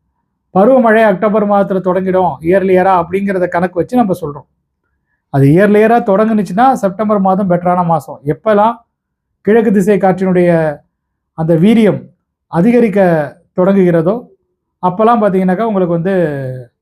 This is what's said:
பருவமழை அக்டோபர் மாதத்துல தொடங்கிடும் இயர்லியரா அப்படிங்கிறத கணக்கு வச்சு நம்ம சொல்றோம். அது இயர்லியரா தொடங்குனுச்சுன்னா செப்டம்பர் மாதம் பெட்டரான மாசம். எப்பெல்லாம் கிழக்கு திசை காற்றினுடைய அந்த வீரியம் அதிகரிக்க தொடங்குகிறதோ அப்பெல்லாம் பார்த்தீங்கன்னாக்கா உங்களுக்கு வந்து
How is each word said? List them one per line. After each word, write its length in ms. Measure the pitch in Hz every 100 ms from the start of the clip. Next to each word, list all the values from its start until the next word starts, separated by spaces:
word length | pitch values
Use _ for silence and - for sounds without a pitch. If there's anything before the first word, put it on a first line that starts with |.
| _ _ _ _ _
பருவமழை 500 | 185 214 262 233 214
அக்டோபர் 460 | 220 190 214 208 202
மாதத்துல 280 | 202 196 190
தொடங்கிடும் 580 | 185 180 190 185 180 135
இயர்லியரா 640 | 165 190 190 185 185 185
அப்படிங்கிறத 440 | 165 185 202 185 175
கணக்கு 280 | 175 180 180
வச்சு 220 | 165 247
நம்ம 160 | 214 180
சொல்றோம். 240 | 156 143 - _ _ _ _ _ _ _ _
அது 180 | 143 139
இயர்லியரா 520 | 160 208 208 220 233
தொடங்குனுச்சுன்னா 680 | 233 196 220 220 202 185 262
செப்டம்பர் 480 | 262 196 190 214 214
மாதம் 300 | 190 190 196
பெட்டரான 360 | 175 175 175 170
மாசம். 340 | 160 - 131 139
எப்பெல்லாம் 500 | 151 220 208 214 233 _ _ _ _ _ _
கிழக்கு 300 | - 226 226
திசை 260 | 208 185 202
காற்றினுடைய 800 | 190 185 190 180 175 170 156 147 _ _ _ _ _
அந்த 220 | - 160 165
வீரியம் 540 | 190 233 208 139 - _ _ _ _
அதிகரிக்க 920 | 165 202 240 233 190 185 165 143 - _ -
தொடங்குகிறதோ 720 | 185 196 180 170 165 233 - _ _ _ _ _
அப்பெல்லாம் 400 | 180 180 220 233
பார்த்தீங்கன்னாக்கா 400 | 208 190 185 185
உங்களுக்கு 320 | 226 196 180
வந்து 760 | 170 170 196 160 143 131 127 120 _